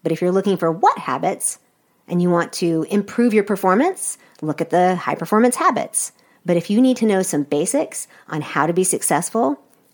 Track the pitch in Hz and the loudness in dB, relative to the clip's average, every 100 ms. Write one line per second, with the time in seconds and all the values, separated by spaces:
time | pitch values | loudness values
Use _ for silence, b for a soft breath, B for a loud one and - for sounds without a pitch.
0 | 160 160 180 190 196 185 165 165 392 - | -4 -2 0 0 0 0 0 2 0 0
1 | - 131 - 262 - - _ _ _ _ | -6 -4 -4 -4 -8 -10 _ _ _ _
2 | - 175 175 170 165 - 170 165 156 208 | -4 0 2 2 0 -2 -2 0 0 -2
3 | 202 - 240 208 196 190 190 190 339 381 | -2 0 2 2 0 0 2 4 2 -2
4 | - - b b 156 147 160 170 180 180 | -10 -12 b b -6 -4 0 2 2 2
5 | - 143 165 214 247 - 349 254 - - | -4 -6 0 2 4 2 0 0 -4 -6
6 | - b b b - 170 170 208 254 247 | -8 b b b -2 -2 2 4 4 4
7 | 220 190 185 147 139 147 175 277 - - | 2 2 0 -2 0 -2 0 -2 -4 -8
8 | - b b 156 - 151 151 170 185 - | -14 b b -8 -4 -2 0 2 0 -2
9 | - 151 180 226 262 285 _ _ _ | 0 0 0 -2 -2 -4 _ _ _